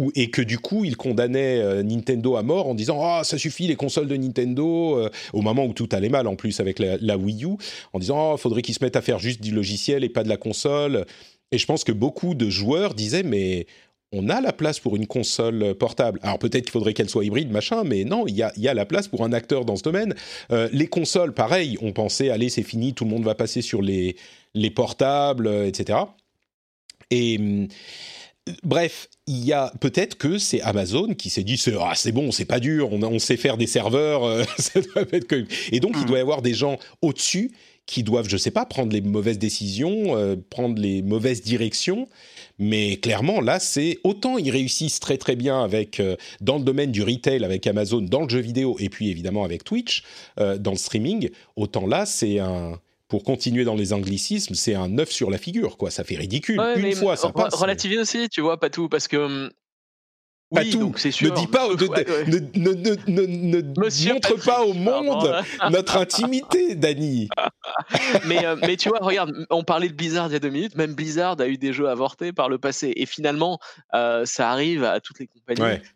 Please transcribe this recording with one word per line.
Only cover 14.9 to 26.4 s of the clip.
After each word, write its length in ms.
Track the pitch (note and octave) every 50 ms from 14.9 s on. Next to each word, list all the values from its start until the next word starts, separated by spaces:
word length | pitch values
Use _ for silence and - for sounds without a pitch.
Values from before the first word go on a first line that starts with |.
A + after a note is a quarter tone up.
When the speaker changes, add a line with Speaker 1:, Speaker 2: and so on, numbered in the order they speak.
| G#2
Speaker 1:
une 140 | G#2 G#2+ -
console 640 | - B2+ G#2+ - - - A2+ A#2 A2+ A2 G#2 G2+ G2
portable. » 460 | - B2+ A2+ - - B2+ A2+ F#2+ -
Alors 160 | - G2+ G2 -
peut-être 240 | - A2+ - B2+ B2
qu'il 40 | -
faudrait 240 | - A#2 G2+ A2 G#2+
qu'elle 140 | - G#2 -
soit 160 | - A2+ G2+
hybride, 260 | G#2 G#2 C#3+ D#3+ A#2+
machin, 320 | G#2 G#2+ - - A3+ A3+ G#3
mais 200 | C#3+ G#2+ F#2+ G2
non, 200 | C3 G3+ A#3+ G#3+ C#3+
il 80 | G2
y 60 | G#3 A2+
a, 80 | G#2+ -
il 60 | G#2
y 60 | A2 C3+
a 60 | B2+
la 120 | G#2+ G2+
place 220 | G#2 D#3 G3+ G3 -
pour 160 | - - A2+
un 80 | A#2
acteur 320 | A#2+ A#2 A#2 - D3 C3 A#2+
dans 100 | A2 G2+
ce 80 | F#2+
domaine. 320 | - D#3 E3+ G3+ A3+ G3+ - - - - - - - -
Euh, 160 | A#2+ A2+ A2+ A2
les 140 | C#3 C#3 E3
consoles, 480 | - - F3 D#3 - - F3+ F3 D3 G#2
pareil, 420 | C3 A2 A2+ F3 F#3+ E3 C3+ G#2 -
on 100 | A2+ G#2+
pensait, « 380 | G2 A2+ G#2+ G2 - - C#3 C3
Allez, 200 | A#2 G#2+ A#2+ B2
c'est 120 | - A#2+
fini, 320 | G2+ - - A2+ A#2+ C3+ B2
tout 80 | -
le 80 | A#2 G#2+
monde 140 | A2 A#2 A2
va 100 | A2 G#2+
passer 280 | - A#2 A2 - B2
sur 200 | A#2 - A#2 G2+
les, 320 | G2 G2 G2 F#2 F2+ F#2 F2+ - - - - - _ _ -
les 160 | G#2+ G#2+ G#2+
portables, 800 | - - A#2 A2 - - C3+ C3+ C#3 C#3+ C#3+ C#3+ C3+ B2 A2 G#2+
euh, 180 | G#2 G#2 G2+ G2
et 40 | F#2+
cetera. » 400 | - G2 G#2+ G#2 C#3+ G3+ - - _ _ _ _ _